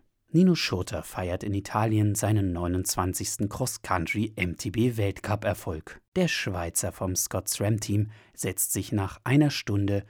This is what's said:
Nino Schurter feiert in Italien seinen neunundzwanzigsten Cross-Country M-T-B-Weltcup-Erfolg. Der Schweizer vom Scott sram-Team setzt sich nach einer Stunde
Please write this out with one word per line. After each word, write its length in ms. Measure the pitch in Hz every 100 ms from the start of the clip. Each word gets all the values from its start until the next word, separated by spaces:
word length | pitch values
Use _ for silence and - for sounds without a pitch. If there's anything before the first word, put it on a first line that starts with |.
| _ _ _
Nino 220 | 160 185
Schurter 480 | 165 - 92 - 80
feiert 420 | - - 90 90
in 120 | - 98
Italien 580 | - 107 113 107 107
seinen 400 | 101 101 107 95
neunundzwanzigsten 960 | 85 87 90 92 - 92 90 - - 101
Cross-Country 840 | - 127 - - 92 80 101 120 -
M-T-B-Weltcup-Erfolg. 1600 | 90 80 110 95 123 110 101 - - 107 104 104 - 78 - - _ 185
Der 120 | 175
Schweizer 640 | - - 90 85 - 92
vom 240 | - 95 92
Scott 340 | - 95 -
sram-Team 640 | - 101 110 - 101 107 - - -
setzt 380 | - - -
sich 180 | 101 -
nach 280 | 104 95 -
einer 260 | 120 139 147
Stunde 560 | - - 101 101 101